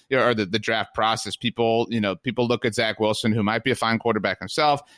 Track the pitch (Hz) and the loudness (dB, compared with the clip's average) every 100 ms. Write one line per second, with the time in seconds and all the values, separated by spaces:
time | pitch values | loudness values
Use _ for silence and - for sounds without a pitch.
0 | - 131 117 110 95 110 113 110 101 - | -2 2 2 2 -2 -2 -2 -2 -2 -2
1 | 110 110 101 - 120 - 113 113 117 117 | 0 0 -4 -6 -4 0 2 2 0 0
2 | 104 92 - 113 120 120 120 113 113 107 | 0 -2 -2 0 0 0 0 0 -2 0
3 | 107 107 117 113 104 113 131 120 113 113 | 0 2 0 0 0 0 0 0 0 0
4 | 117 107 98 92 90 - 151 139 - | 0 0 -2 -4 -6 0 2 2 -2